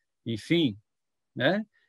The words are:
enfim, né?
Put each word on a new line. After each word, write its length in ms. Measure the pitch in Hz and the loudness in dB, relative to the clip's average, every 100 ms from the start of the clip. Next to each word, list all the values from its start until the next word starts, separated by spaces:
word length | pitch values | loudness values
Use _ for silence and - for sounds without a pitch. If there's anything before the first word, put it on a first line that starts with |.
| _ _ 120 | _ _ -8
enfim, 500 | 104 - 170 139 101 _ _ _ _ _ | -8 0 2 2 -2 _ _ _ _ _
né? 300 | 131 135 202 220 _ | -2 0 0 -4 _